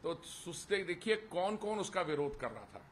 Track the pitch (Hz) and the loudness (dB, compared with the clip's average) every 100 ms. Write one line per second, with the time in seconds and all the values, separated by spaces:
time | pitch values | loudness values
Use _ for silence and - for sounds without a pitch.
0 | 160 165 - - - 165 - 196 180 175 | 0 -2 -6 -10 -8 -8 0 0 2 -2
1 | - 214 214 170 190 214 202 214 185 190 | 2 2 2 2 2 2 0 0 0 0
2 | 165 151 143 - 123 110 104 - - | 2 2 2 0 -4 -4 -12 -14 -16